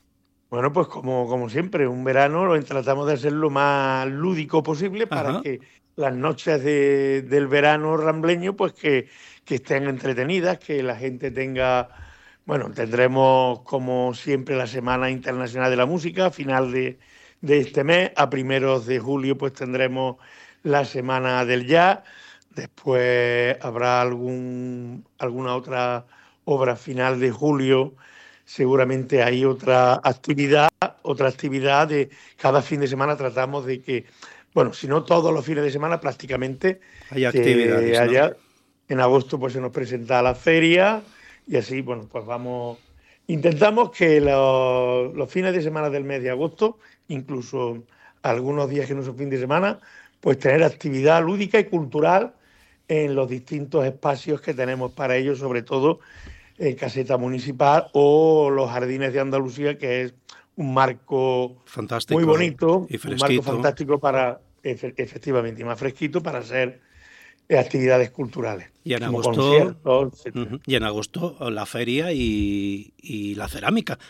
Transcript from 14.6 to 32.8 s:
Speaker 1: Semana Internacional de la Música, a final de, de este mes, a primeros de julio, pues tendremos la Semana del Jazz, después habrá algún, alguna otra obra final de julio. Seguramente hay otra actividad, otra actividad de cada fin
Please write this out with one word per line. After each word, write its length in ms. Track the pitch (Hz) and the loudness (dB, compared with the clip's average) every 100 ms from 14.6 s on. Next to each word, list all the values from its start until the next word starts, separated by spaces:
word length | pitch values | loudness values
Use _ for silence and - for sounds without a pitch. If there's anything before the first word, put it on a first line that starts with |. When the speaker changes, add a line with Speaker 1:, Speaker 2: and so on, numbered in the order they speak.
| 123 | -4
Speaker 1:
Semana 420 | 127 120 127 131 | -6 -2 -2 -2
Internacional 580 | 127 127 127 127 127 127 | -4 -6 -6 -6 -2 0
de 80 | 127 | 2
la 80 | 127 | 0
Música, 400 | 175 170 175 185 | 0 -4 -2 -2
a 40 | |
final 400 | 170 135 131 131 | -2 -2 0 0
de, 300 | 127 127 127 _ - - _ | -2 -4 -8 _ -20 -20 _
de 180 | 156 147 | 2 2
este 240 | 127 151 | 2 -2
mes, 300 | 147 170 185 | 2 2 2
a 160 | - 143 | 0 0
primeros 560 | 135 131 135 135 131 113 | 0 -2 0 2 0 0
de 140 | 127 | -4
julio, 360 | 117 139 131 135 | -2 -2 -2 -2
pues 160 | 139 | -4
tendremos 640 | 131 127 127 127 131 131 117 - - - _ | -6 -6 -2 -2 -2 -4 -6 -18 -20 -20 _
la 220 | 143 143 | 0 0
Semana 600 | 135 135 127 131 127 127 | 0 -4 -4 -2 0 0
del 220 | 123 123 123 | 0 -2 2
Jazz, 380 | 165 180 202 - - - - _ - 131 | 4 4 2 -6 -20 -20 -20 _ -14 -14
después 880 | _ - 127 123 123 120 120 120 120 | _ -2 0 2 2 2 0 0 -2
habrá 400 | 127 117 123 123 | -6 -2 0 2
algún, 1040 | 123 120 123 127 127 123 127 123 120 123 - _ | 0 -2 -6 -6 -8 -8 -8 -10 -12 -16 -20 _
alguna 360 | 131 120 127 | -8 -6 -4
otra 520 | 123 - 127 123 120 120 _ _ _ | -6 -6 -4 -2 -4 -8 _ _ _
obra 320 | - 139 131 120 | -2 0 0 -2
final 440 | - 127 127 131 | -6 -2 0 2
de 100 | 131 | -2
julio. 640 | 110 147 143 131 131 135 - - - - _ | 0 0 2 4 2 2 -8 -20 -20 -20 _
Seguramente 800 | _ - 127 135 127 131 131 139 | _ -2 2 4 2 0 0 2
hay 220 | 120 127 | 2 2
otra 500 | 135 127 131 127 127 | 0 0 2 4 6
actividad, 720 | 127 135 131 - 143 139 147 151 - - - | 4 0 -2 -4 -2 2 4 4 2 -6 -4
otra 260 | - 135 135 | -6 0 0
actividad 600 | - 147 135 135 139 156 | -2 -6 -2 2 2 2
de 220 | 151 135 - - _ | 0 -2 -6 -20 _
cada 260 | 147 139 | 2 2
fin 180 | 127 147 | 0 -2